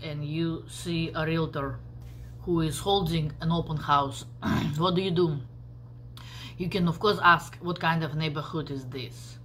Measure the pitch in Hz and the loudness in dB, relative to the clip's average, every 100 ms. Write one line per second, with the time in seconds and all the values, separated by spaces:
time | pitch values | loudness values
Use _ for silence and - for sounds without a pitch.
0 | 156 147 147 156 165 160 - - 175 170 | -8 -6 -4 0 0 -2 -6 -10 -4 -2
1 | 165 160 156 165 160 151 139 123 - - | 0 -2 0 2 0 -2 -4 -4 -10 -14
2 | - - - - - 170 160 151 202 196 | -14 -14 -14 -6 0 2 2 0 4 4
3 | 170 165 151 - 165 170 160 151 - 143 | 4 2 0 -2 2 2 2 -2 4 4
4 | 139 - - - - - - 147 180 175 | 4 -2 -12 -6 0 2 2 2 2 2
5 | 190 170 175 147 120 - - - - - | 2 4 4 2 -6 -12 -16 -16 -16 -16
6 | - - - - - - 180 196 170 165 | -16 -14 -14 -14 -12 -6 -2 2 2 4
7 | 214 185 175 170 - - 175 175 165 165 | 2 6 8 8 4 -6 -4 0 2 2
8 | 160 151 156 151 147 165 143 139 127 131 | 0 0 0 -2 -2 -4 -4 -6 -6 -8
9 | 120 - - - | -8 -12 -14 -16